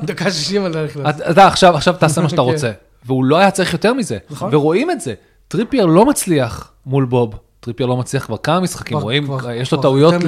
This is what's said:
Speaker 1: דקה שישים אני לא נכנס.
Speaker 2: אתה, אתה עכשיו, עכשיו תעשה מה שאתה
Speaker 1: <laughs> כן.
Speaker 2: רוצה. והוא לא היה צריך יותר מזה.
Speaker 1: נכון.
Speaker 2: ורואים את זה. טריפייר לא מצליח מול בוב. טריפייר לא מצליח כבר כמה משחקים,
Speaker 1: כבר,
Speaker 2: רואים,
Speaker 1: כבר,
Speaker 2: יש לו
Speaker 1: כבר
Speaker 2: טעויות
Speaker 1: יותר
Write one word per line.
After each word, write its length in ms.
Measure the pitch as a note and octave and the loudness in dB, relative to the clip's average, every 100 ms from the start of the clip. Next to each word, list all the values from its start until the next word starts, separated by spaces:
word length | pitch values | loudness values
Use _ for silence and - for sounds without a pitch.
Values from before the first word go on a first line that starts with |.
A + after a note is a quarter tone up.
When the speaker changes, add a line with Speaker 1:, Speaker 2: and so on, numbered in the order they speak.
Speaker 1:
דקה 280 | E3+ F#3 G3 | -4 -4 -4
שישים 340 | E3 D3 G3+ F#3+ | -4 -4 -4 -4
אני 80 | D#3+ | -4
לא 100 | D3+ | -6
נכנס. 200 | D3 C#3+ | -4 -4
Speaker 2:
אתה, 220 | D3+ - | -4 0
אתה 160 | E3+ F#3 | 6 6
עכשיו, 280 | - F#3 D#3+ | 6 4 4
עכשיו 180 | F#3 F3 | 0 0
תעשה 220 | E3 D#3+ | 0 0
מה 80 | E3 | 0
שאתה 120 | F3 B2+ | 0 0
Speaker 1:
<laughs> 0 | |
כן. 20 | |
Speaker 2:
רוצה. 240 | D#3 B2+ G2+ _ _ A#2+ | 0 -4 -8 _ _ -6
והוא 200 | C3 B2+ | 0 2
לא 120 | D#3 | 4
היה 140 | G3 | 4
צריך 220 | F#3+ F3 | 2 -2
יותר 200 | E3+ - | 0 0
מזה. 240 | C4 F#3+ G#2 - | -2 -4 -8 -10
Speaker 1:
נכון. 260 | C#3+ F#3 D3 | -10 -2 2
Speaker 2:
ורואים 360 | D3 F3+ E4 | 2 0 0
את 100 | D4+ | -4
זה. 120 | - G#2 _ _ _ | -6 -10 _ _ _
טריפייר 380 | D#3+ A#3 C4+ F3+ | -6 -2 0 4
לא 200 | D#3+ C4 | 4 4
מצליח 680 | C#4 - D#3 A#2+ - - _ - | 2 0 0 0 -6 -16 _ -4
מול 200 | C#3 B2+ | -2 0
בוב. 300 | B2 A#2 G#2 - _ | 0 -2 -4 -20 _
טריפייר 300 | - A2+ B2 | -12 -4 -2
לא 80 | B2+ | -2
מצליח 280 | A#2+ C3 - | -4 -6 -6
כבר 120 | A2 | -6
כמה 220 | - E3+ | -2 -2
משחקים, 380 | F3+ - - D3 | -2 -6 -8 -6
Speaker 1:
כבר, 60 | |
Speaker 2:
רואים, 200 | A2 C#3 C#3+ | -2 -4 -4
Speaker 1:
כבר, 260 | C3+ B2 | -6 -8
Speaker 2:
יש 200 | A#2 B2+ | -8 -4
לו 60 | D3 | 0
Speaker 1:
כבר 120 | C3+ | 2
Speaker 2:
טעויות 240 | C3+ D3+ | 4 4
Speaker 1:
יותר 120 | F3 | 4